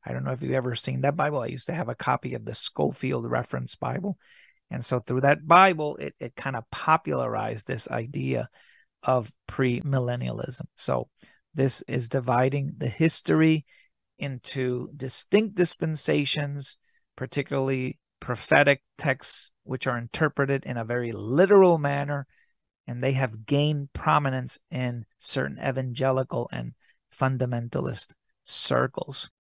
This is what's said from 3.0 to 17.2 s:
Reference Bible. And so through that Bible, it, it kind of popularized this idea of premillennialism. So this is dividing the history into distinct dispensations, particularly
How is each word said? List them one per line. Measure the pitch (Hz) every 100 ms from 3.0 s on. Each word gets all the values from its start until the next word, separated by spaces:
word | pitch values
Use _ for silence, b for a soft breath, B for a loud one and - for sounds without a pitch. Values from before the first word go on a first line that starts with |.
| 131 127 117
Reference | 123 120 123 127 -
Bible. | - 123 185 - b b b b _
And | -
so | 120 127
through | - 127
that | 135 151 151
Bible, | 170 190 170 151 -
it, | 143 -
it | 120 -
kind | - 131
of | 113
popularized | - - 160 - 139 120 110 110 113 -
this | 123 -
idea | 123 117 139 135 123 123 b b b b _
of | - 127 107 _ -
premillennialism. | - 127 120 143 135 123 123 123 53 - - - -
So | - 60 - _ b b _
this | 151 135 - -
is | 143 117
dividing | 139 123 123 131 139 139 -
the | 131
history | - 160 - - 156 160 160 - b b _ _ _
into | 143 131 - 135 127 123 - 143
distinct | 127 - - 202 220 202
dispensations, | 175 - 160 156 - 147 143 - 143 143 139 - _ _ _
particularly | -